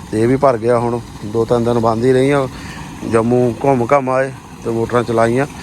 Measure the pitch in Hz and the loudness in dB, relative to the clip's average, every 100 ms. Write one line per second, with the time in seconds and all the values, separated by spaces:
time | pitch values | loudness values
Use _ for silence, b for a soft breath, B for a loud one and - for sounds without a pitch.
0 | - 110 117 135 139 117 113 120 120 120 | -4 0 2 4 4 2 2 2 0 -4
1 | - - 104 113 113 120 117 120 113 113 | -8 -14 -6 -2 0 2 2 2 2 2
2 | 127 127 135 143 127 B B B B - | 2 2 2 0 -2 B B B B -10
3 | - 113 117 123 123 113 139 131 117 143 | -2 0 2 2 2 0 0 2 2 2
4 | 127 131 135 123 - - 117 113 113 123 | 2 -2 -2 -6 -18 -10 -4 -2 0 0
5 | 113 113 117 123 143 B | 0 2 2 2 -2 B